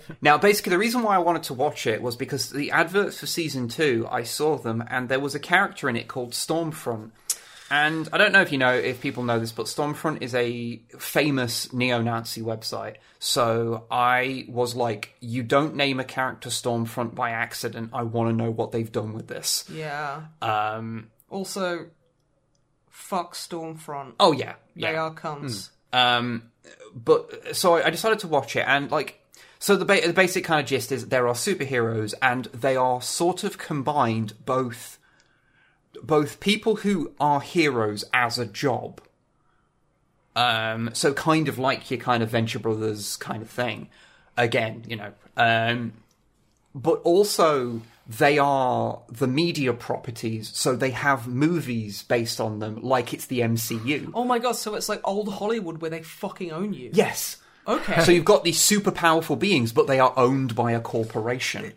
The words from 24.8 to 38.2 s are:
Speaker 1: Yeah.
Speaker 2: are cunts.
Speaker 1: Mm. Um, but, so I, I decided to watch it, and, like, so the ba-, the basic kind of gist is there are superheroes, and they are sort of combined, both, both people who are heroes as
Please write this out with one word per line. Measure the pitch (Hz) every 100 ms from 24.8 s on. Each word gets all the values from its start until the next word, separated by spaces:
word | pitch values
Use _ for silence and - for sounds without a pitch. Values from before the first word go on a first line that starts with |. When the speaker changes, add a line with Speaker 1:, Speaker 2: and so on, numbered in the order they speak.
| 110
Speaker 1:
Yeah. | 160
Speaker 2:
are | 160
cunts. | 160 160 143 143 101 - _ _
Speaker 1:
Mm. | 127
Um, | 123 120 120 113 - _ - - 107
but, | 120 117 151 - - -
so | 151 185
I, | 165 -
I |
decided | 170 226 214
to | 170
watch | 147 120 123
it, | -
and, | 143 143
like, | 151 135 - _ - - -
so | - 190
the |
ba-, | 180 196 170
the |
basic | 170 185 180
kind | - 156
of | 127
gist | 131 -
is | 131 117
there | 131 120
are |
superheroes, | 117 202 190 131 127 113 113 107 -
and | 127 123 117
they | 120 135 131
are | 127 123
sort | - - 175 175
of | 196 -
combined, | - 151 127 147 117 110 107 -
both, | - 127 123 117 - - _ _ _ _ _ _ _ _ _ -
both | 117 151 147 -
people | 196 208 226 214
who | 202 196 - -
are | 147 143
heroes | - 175 151 123 107 104 -
as | 123